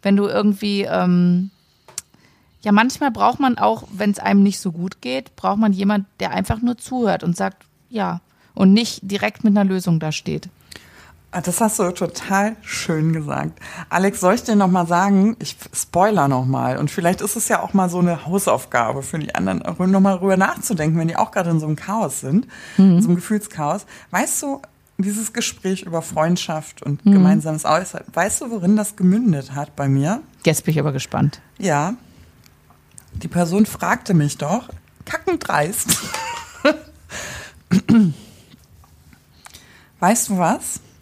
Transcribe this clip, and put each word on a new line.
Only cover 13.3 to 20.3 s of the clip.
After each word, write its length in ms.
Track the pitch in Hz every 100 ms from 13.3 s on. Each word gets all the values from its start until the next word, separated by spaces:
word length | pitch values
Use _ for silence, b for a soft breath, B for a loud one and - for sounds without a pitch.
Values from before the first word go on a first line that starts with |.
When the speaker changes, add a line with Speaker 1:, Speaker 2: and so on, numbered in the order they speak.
| 139 151 - B B B
Speaker 2:
Alex, 320 | 170 196 196
soll 140 | 185
ich 80 | 240
dir 100 | -
noch 140 | 208 190
mal 180 | 185 170
sagen, 480 | 175 196 196 202 -
ich 160 | - - -
spoiler 540 | - - 175 202 208 139
noch 160 | 131
mal 320 | 127 131 123 131
und 140 | 151
vielleicht 320 | - 170 185
ist 140 | - 233
es 120 | -
ja 140 | 196
auch 100 | 196
mal 160 | 196 185
so 120 | 175
eine 260 | 175 165 151
Hausaufgabe 760 | 190 190 127 - 123 113 135
für 160 | 131 160
die 160 | 147
anderen, 260 | - 95 92 - 170 185
noch 100 | 196
mal 180 | 196 185
drüber 180 | 196